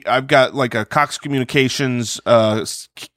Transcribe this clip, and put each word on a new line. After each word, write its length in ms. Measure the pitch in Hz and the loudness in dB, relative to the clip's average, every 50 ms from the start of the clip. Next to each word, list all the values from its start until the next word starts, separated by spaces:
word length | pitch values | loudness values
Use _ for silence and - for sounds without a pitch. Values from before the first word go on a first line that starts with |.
| - | 0
I've 220 | 98 120 131 135 | 0 0 0 0
got, 280 | 135 151 135 127 - - | 2 4 4 4 4 2
like, 180 | 139 127 120 - | -2 -2 -2 -2
a 100 | 113 107 | -4 -4
Cox 320 | - - 151 147 - - | -2 0 0 0 0 -4
Communications, 1040 | - - 147 143 135 123 - - 143 131 127 - - 139 127 123 120 117 - - - - | -8 -6 -4 -2 -2 -2 0 0 0 0 0 0 -2 -2 -2 -2 -2 -4 -6 -8 -4 0
uh, 340 | 104 120 113 110 107 107 110 | 4 4 4 4 4 0 -2
s-, 260 | - - - - - _ - | -4 -6 -10 -12 -14 _ -20
c-, 120 | - - - - | -20 -20 -16 -10